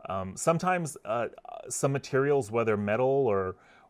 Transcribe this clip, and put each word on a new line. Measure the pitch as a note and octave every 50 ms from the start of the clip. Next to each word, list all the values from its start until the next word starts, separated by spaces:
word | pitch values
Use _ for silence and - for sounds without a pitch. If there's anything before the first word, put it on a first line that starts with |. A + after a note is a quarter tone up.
| - -
Um, | F#2 F#2+ F#2+ F#2+ F#2
sometimes, | - - D#3+ E3 D#3+ F3+ F3+ F#3 F3+ E3 C#3+ - - -
uh, | - A2+ A#2+ A2+ - - - - - - - - -
some | A#2+ - - C#3
materials, | C#3 C3+ - - - C3 C3+ C#3+ D3 C#3 B2 G2+
whether | A2 A#2 A#2 A2+ G#2+ G2+
metal | G#2 G#2 G#2+ A#2 B2+ C3
or, | C3+ C#3 C3+ A#2 G2+ G2 F#2 F#2 F2+ - - - - - -